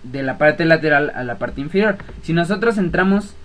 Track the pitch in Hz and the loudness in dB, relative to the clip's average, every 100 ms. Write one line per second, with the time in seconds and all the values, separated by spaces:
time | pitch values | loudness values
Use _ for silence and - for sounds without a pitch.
0 | 127 135 135 131 151 151 165 160 156 143 | -10 -6 -6 2 2 4 2 4 4 2
1 | 147 - 123 95 120 - 147 190 214 196 | 2 -4 -8 -6 -6 -6 -2 0 0 -2
2 | - - - 165 170 202 233 214 180 165 | -10 -12 -2 0 0 0 0 2 0 2
3 | 190 202 208 - | 2 2 -2 -16